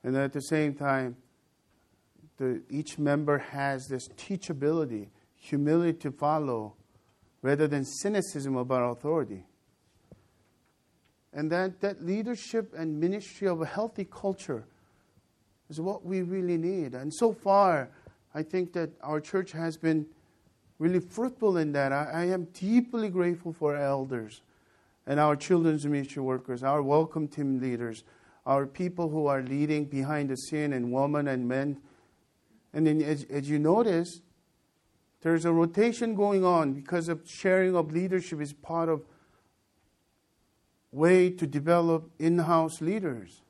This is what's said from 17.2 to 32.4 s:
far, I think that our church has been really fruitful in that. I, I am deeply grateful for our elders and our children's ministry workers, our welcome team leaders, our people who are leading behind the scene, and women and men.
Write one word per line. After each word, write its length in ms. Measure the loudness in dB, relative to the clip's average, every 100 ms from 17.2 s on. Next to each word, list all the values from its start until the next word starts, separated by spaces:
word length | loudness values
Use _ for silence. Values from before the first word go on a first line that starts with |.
| 2
far, 560 | 2 4 6 6 4 -2 -12 -20 _ _
I 80 | -8
think 320 | -4 -2 -2
that 160 | -4 -6 -8
our 180 | -6 -6
church 320 | -2 -4 -2
has 240 | -6 -6 -2
been 300 | 0 2 -2 _ _ _ _ _ _ _
really 220 | 2 2
fruitful 560 | -2 -4 -4 0 2 2
in 160 | 0
that. 200 | 0 2
I, 180 | 0 -2
I 120 | -2 0
am 180 | -2 -4
deeply 560 | -6 2 2 4 -4 -2
grateful 440 | 0 0 0 -6
for 240 | -2 -2 0
our 60 |
elders 600 | 0 0 -2 -6 -8 -16 _ _ _ _ _ _ -2
and 120 | 4
our 180 | 4 2
children's 500 | 2 4 4 2 0
ministry 360 | -2 -2 -4
workers, 400 | -2 -2 -4 -4
our 200 | 0 2
welcome 460 | 4 4 2 -2 -6
team 320 | -4 -2 0
leaders, 440 | -2 -4 -6 -8 -18 _ _ _
our 220 | 0 0 0
people 420 | -4 -4 -2 -2
who 180 | 0 0
are 160 | 0
leading 440 | -2 -2 0 0 -2
behind 420 | -4 -2 -2 -2
the 80 | -4
scene, 360 | -4 -2 -2
and 200 | -2 0
women 360 | 0 2 0 0
and 200 | -2 -2
men. 320 | -2 -2 -6 -14 _ _ _ _ _